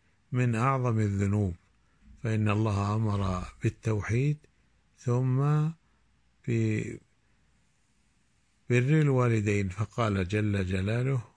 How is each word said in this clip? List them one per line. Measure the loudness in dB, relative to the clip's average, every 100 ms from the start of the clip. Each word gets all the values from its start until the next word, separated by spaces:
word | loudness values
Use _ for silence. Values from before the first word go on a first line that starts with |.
| _ _ _
من | -2 0 2
أعظم | 0 0 0 0
الذنوب، | 0 0 0 0 0 -4 _ _ _ _ -20 -10
فإن | -4 0 0
الله | 2 0 0 -2 -2
أمر | 0 -2 -2 -4 -6 -6
بالتوحيد | -6 -4 -4 -4 -2 -2 0 -4 _ _ _ _ _ _
ثم | -4 0 0 2 2 2 0 -4 _ _ _ _ _ _ -4
ببر | 0 0 -2 -4 -10 -18 _ _ _ _ _ _ _ _ _ _ _ _ _ _ _ -2
الوالدين، | 0 2 2 4 4 2 2 2 0 -2
فقال | -4 -6 -2 0 0 0
جل | 0 0 0 0
جلاله: | -2 -2 -2 -2 -2 -6